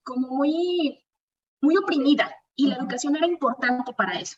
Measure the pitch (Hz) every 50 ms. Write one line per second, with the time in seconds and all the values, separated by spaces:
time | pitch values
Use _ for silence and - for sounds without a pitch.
0 | _ 262 247 254 254 254 254 277 285 302 311 339 359 359 359 349 311 269 - -
1 | _ _ _ _ _ _ _ _ _ _ _ _ 269 294 330 392 392 381 339 285
2 | 262 285 294 - - - - - _ _ _ - 277 240 - 247 269 202 247 247
3 | - 285 294 311 339 349 349 - 277 233 247 - 262 247 247 247 247 254 226 -
4 | 202 180 180 - - - -